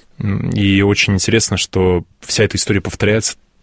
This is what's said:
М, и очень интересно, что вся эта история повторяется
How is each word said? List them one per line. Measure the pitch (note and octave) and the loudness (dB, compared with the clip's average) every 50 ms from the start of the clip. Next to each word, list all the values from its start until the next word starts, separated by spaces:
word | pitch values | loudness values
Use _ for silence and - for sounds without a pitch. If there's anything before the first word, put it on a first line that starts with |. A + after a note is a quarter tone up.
| - _ _ - | -20 _ _ -6
М, | - G2+ G2 - E2+ E2+ | -4 -4 -4 -4 -4 -4
и | E2+ G2+ G2+ G2 G2 G2 | -2 0 2 2 2 4
очень | G2 G2+ G2+ - - G#2+ | 4 2 2 2 0 0
интересно, | G2 F#2 - - A2+ A2 - - G2+ - | 0 0 0 0 2 2 2 0 -2 -4
что | - - - F#2+ F#2 F#2 F2+ F2 - - _ _ | -4 -2 0 0 2 2 2 0 -2 -6 _ _
вся | - - - A#2 G#2+ | -8 -4 0 0 0
эта | - - | 2 0
история | G2 - - G#2 F#2+ | -2 0 0 0 -2
повторяется | - G2 - - G#2 G#2 G#2+ A2+ - - - - _ _ _ _ | -2 -4 -4 -2 0 0 2 0 0 -4 -6 -10 _ _ _ _